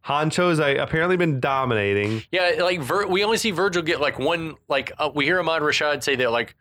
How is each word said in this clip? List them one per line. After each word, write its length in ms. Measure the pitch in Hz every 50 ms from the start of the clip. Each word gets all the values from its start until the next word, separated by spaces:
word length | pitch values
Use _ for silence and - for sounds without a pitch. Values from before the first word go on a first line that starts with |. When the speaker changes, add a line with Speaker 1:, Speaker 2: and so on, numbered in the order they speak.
Speaker 1:
Han 300 | _ - 139 147 156 156
Cho's, 280 | - - 180 180 170 151
uh, 160 | 156 143 139 135
apparently 360 | 143 - - 160 160 180 185
been 240 | 180 175 165 147 131
dominating. 840 | 127 143 135 135 131 123 117 107 101 101 101 101 101 104 110 110 - _
Speaker 2:
Yeah, 220 | - 185 180 175 170 156
like, 220 | 180 180 185 175
Vir-, 240 | 139 120 160 196 202
we 160 | 190 185 190 208
only 140 | 208 226
see 140 | 214 - 226
Virgil 320 | 190 156 185 202 175 175 165
get, 180 | 165 175 151
like, 160 | 147 139 127
one, 380 | - 127 147 170 170 160 160 143 - _
like, 240 | _ 147 135 135 - 139
uh, 140 | - 151 151 135
we 120 | 147 139
hear 140 | 143 180 185
Ahmad 220 | 175 165 160 160
Rashad 400 | 151 151 143 - 143 147 147 139
say 140 | 123 147 139
that, 160 | 123 127 120
like, 240 | 113 120 117 - - _